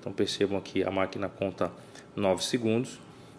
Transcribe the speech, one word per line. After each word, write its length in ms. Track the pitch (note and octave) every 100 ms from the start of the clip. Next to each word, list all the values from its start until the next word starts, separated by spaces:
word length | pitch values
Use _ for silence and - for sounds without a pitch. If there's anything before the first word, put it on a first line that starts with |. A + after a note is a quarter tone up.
Então, 120 | G2
percebam 460 | G2 G2+ - G2+ G2
aqui, 240 | - F#2+
a 80 | F#2
máquina 380 | F#2+ F#2 G2+ F#2+
conta 420 | - G2 F2+ F2 - - - - -
nove 260 | G2 F2+
segundos, 580 | - C3 A2+ A2+ C3+ - - - -